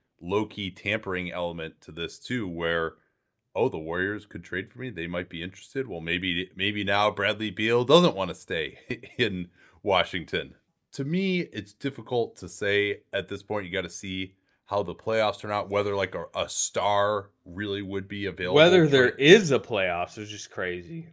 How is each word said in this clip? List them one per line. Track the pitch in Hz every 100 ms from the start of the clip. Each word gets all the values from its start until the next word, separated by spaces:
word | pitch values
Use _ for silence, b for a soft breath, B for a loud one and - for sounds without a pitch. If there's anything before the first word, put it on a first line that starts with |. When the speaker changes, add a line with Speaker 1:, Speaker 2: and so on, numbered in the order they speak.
| _ _
Speaker 1:
low-key | 85 101 107 - 98
tampering | - 101 107 98 90 90
element | 85 87 82 80 -
to | -
this | 80 82 -
too, | - 123 95
where, | 82 85 85 82 - _ _ _ _ _ 95
oh, | 120
the | 90
Warriors | 78 87 98 104 -
could | 90
trade | - 90 101
for | 123
me. | 127
They | 87 85
might | 87 -
be | 82
interested. | 90 - - 135 127
Well, | 85
maybe, | 82 87 92 87 92 92
maybe | 98 104
now | 98 101 104
Bradley | 98 101 104 110
Beal | 92 110 120
doesn't | 123 165 175 95
wanna | 92 78
stay | - 85 71 - -
<laughs> | 120 - -
in | 113 92 87 b b b
Washington. | 107 92 - 92 78 87 71 - _ _ _
To | -
me, | 139 180 190 180
it's | - 113 101
difficult | - 139 - 110 123 113 -
to | 87
say | - 101 104 101 98 _
at | 101 85
this | 98
point. | - 104 90
You |
gotta | 95 87
see | - 98 92 92 _ _ _ -
how | 101
the | 90 85
playoffs | 110 110 104 -
turn | 107
out, | 104 95
whether, | 101 101 98
like, | 95 90
a, | 82 -
a | -
star | - - - 98 101 101 104 98 _ 90
really | 87 104 98
would | 95 98 95
be | 101 98
available | 87 90 143
Speaker 2:
Whether | 170 180 151
Speaker 1:
for |
Speaker 2:
there | 135 120
Speaker 1:
it. | -
Speaker 2:
is | 147 220 170
a | 120
playoffs | - 107 92 87 90 -
is | 104
just | 104 -
crazy. | - 90 87 87 165 -